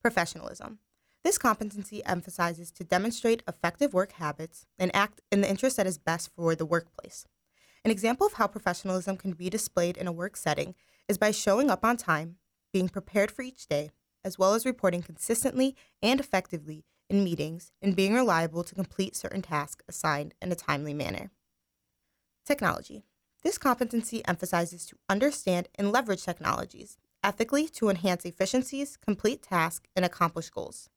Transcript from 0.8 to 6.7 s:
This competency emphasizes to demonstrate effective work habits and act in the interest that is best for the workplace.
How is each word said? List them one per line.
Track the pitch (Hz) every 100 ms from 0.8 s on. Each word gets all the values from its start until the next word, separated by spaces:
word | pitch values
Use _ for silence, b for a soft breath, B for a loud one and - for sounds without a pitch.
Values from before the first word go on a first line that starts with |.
| _ _ _ _
This | - 415
competency | 254 214 214 208 196 208 -
emphasizes | 175 180 175 170 165 170
to | -
demonstrate | 175 185 220 233 233 226 -
effective | - 175 - 285
work | 185 196
habits | - 156 147 160 - _ -
and | 185 -
act | 208 - _
in | 202
the | 202
interest | 196 262 254
that | 190
is | 160
best | - 170 - -
for | 165
the | 160
workplace. | 160